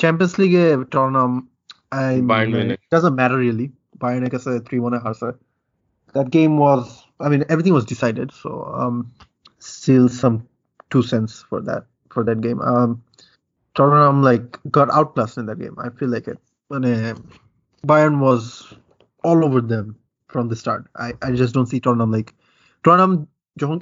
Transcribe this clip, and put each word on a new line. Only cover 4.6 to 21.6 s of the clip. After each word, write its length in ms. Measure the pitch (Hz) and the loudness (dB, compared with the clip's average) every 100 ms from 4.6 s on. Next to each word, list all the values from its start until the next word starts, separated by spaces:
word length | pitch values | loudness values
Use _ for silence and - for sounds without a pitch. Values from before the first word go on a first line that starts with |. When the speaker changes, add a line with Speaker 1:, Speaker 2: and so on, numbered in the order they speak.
| 113 | -4
Speaker 1:
three 160 | 127 120 | -4 -4
one-এ 140 | 120 117 | -4 -6
হারছে। 240 | 110 120 - _ _ _ _ _ _ _ 139 | -8 -8 -10 _ _ _ _ _ _ _ -4
That 120 | 127 160 | 0 2
game 160 | 156 151 143 | 4 4 4
was, 160 | 135 120 - _ - 143 | 2 0 -14 _ -6 0
I 20 | |
mean, 100 | 143 151 | 0 0
everything 220 | 160 175 156 | 0 2 2
was 60 | 107 | 0
decided, 340 | 120 117 110 131 - | -4 -4 -4 -8 -12
so, 80 | - - - 123 | -12 -12 -10 -6
um, 140 | 127 120 120 - _ _ _ _ - - | -4 -6 -8 -16 _ _ _ _ -20 -6
still 280 | - 131 123 123 | 2 4 4 2
some 140 | 131 113 - _ _ _ _ | 0 0 -6 _ _ _ _
two 120 | 135 113 | -2 0
cents 220 | 117 110 - _ | -2 -4 -8 _
for 100 | 104 107 | -8 -6
that, 140 | - - _ _ | -8 -10 _ _
for 80 | 127 113 | -4 -2
that 120 | 110 117 | -2 -4
game। 140 | 113 | -4
Um, 280 | - 123 120 117 - _ _ _ _ _ _ - | -2 0 0 -2 -12 _ _ _ _ _ _ 0
Tottenham, 420 | 139 147 147 139 135 | 4 4 4 4 4
like, 160 | 117 120 - 143 147 | 2 -2 -16 -2 2
got 100 | 139 147 | 2 2
outclassed 400 | 151 - 113 - | 0 -2 -4 -6
in 40 | 104 | -10
that 100 | 90 | -10
game। 120 | 87 - 120 | -12 -12 -14
I 40 | 120 | -6
feel 140 | 131 117 | -4 -4
like 120 | - | -8
it, 120 | - _ _ - | -14 _ _ -10
মানে, 200 | 139 127 117 113 110 - - _ _ _ _ | -4 -2 0 -4 -8 -16 -20 _ _ _ _
Bayern 320 | 143 151 156 147 | 2 4 4 4
was 220 | 135 123 117 - - - _ _ _ _ | 4 2 -2 -14 -20 -20 _ _ _ _
all 160 | 165 165 160 | 2 4 4
over 140 | 131 117 | 2 0
them 120 | 110 104 110 _ _ _ | -4 -6 -14 _ _ _
from 160 | 135 117 | -6 -4
the 60 | 117 | -6
start। 200 | - 113 - - 120 | -6 -8 -10 -12 -12
I, 40 | 120 | -8
I 80 | 135 123 | -6 -2
just 100 | 127 | 0
don't 140 | 131 | 0